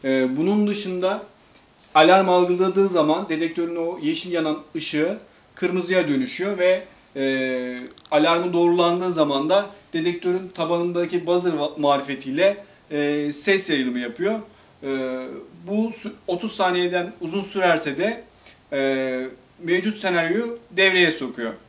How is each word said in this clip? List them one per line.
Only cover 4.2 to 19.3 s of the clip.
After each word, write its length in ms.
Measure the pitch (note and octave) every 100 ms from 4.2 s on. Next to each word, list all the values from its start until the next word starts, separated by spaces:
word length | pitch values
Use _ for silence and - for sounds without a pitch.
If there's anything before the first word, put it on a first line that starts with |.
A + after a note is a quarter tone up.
| F3+
yanan 280 | E3+ D#3+ D3+ - E3
ışığı 420 | D3+ D3+ E3 A3 - - _ -
kırmızıya 520 | F#3 F3+ E3+ F#3 D3+
dönüşüyor 500 | C3+ B2 - F#3+ G3
ve, 260 | F3+ F#3 - - _ C#3
e, 640 | C3+ C3+ C3 B2+ B2+ B2 B2+ - -
alarmı 420 | D3+ D#3+ E3+ F3+
doğrulandığı 580 | E3+ F3 F3 F3 F3+ F#3
zaman 380 | D#3+ D3 C#3 D#3
da 160 | F#3+ G3+ - -
dedektörün 580 | E3 E3+ E3+ F3+ F3+ F#3 -
tabanındaki 720 | E3 E3+ F3 F3 E3+ F3 E3
buzzer 240 | F3 F3
va-, 300 | D#3 D3 D#3
marifetiyle, 760 | C#3+ C#3 C3+ C3+ C3+ C#3+ G3 G3+ - - _
e, 400 | D3 D3 D3 D3
ses 360 | D3 - G3 F#3+
yayılımı 300 | D3 B2+ B2
yapıyor. 400 | A#2+ A#2 F#3+ A3 G#3+ - - _
E, 60 | C#3 C3+ C3 B2+ C3 C#3 - E3+ E3+
bu 240 | G#3 A3+
sü-, 220 | - G#3 - -
otuz 280 | F3 A3 -
saniyeden 580 | F#3 F3+ F3 F3+ F3 -
uzun 200 | E3+ G3
sürerse 560 | F#3+ G3 F3+ D#3+ D#3 C3+
de, 260 | G3+ A#3 - - - - _
e, 460 | C#3+ C3+ C3 C3 B2+ B2+